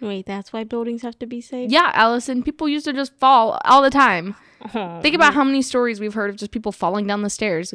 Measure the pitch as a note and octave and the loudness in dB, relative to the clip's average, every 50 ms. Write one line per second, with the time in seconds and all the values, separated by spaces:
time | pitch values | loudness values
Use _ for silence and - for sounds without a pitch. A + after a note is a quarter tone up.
0 | A#3 G#3 G3+ F#3+ F#3+ - G3 G3 G3 - - A3+ A3+ A3 A#3+ A#3 A#3 A#3 A#3 A#3 | -10 -8 -8 -8 -8 -8 -10 -10 -10 -10 -10 -10 -8 -6 -6 -6 -6 -6 -6 -8
1 | B3+ A#3+ A#3 - B3 A3+ B3 A#3+ A#3+ - C#4 B3 B3 A3 C4 D#4+ F4 - - - | -8 -12 -10 -10 -12 -10 -10 -12 -12 -10 -10 -8 -4 0 2 2 2 2 2 2
2 | A3 A3+ A#3 A#3+ - - C4 B3 A#3+ D#4 D4+ - D#4 D4 C#4+ D4+ D4 D4+ C4 C4+ | 2 4 2 0 -2 -2 -4 -2 -2 -4 -6 -4 -4 -2 -2 -2 -4 -4 -4 -4
3 | C#4 C4 _ - C4+ C4+ C4+ A#3+ A3+ A3 - - - - B3+ C#4 C#4 C4+ C4+ C#4 | -4 -6 _ 2 4 6 6 6 6 4 0 -2 2 6 6 6 6 6 4 4
4 | C4+ A#3 F#3+ E3+ E3+ G3 G#3 _ _ _ _ _ - G#3 - A3+ G3 F3 E3+ E3+ | 4 4 4 0 -2 -6 -12 _ _ _ _ _ -20 -8 -6 -6 -6 -6 -8 -2
5 | - D4+ D#4 E4 D#4+ D4 - D4 C4+ C4+ C4+ C4+ B3+ - - B3 A#3+ A#3+ A3+ G3 | -2 0 2 4 4 4 4 4 2 2 2 0 0 0 0 0 0 0 -2 -4
6 | G#3+ G#3+ G3+ A3 G3+ G3+ G3 G#3 G3+ G3+ - A3+ - G#3+ G3 - - E3+ F#3+ G#3 | -6 -6 -4 -4 -4 -4 -6 -8 -12 -8 -8 -6 -6 -6 -6 -4 -4 -2 -2 -2
7 | G#3 G3+ G3+ G#3 G#3 G3+ - - A3 G#3 E3+ D#3+ F3+ - - | -2 -2 -2 -2 -2 -4 -4 -4 -2 -2 -2 -2 -4 -6 -10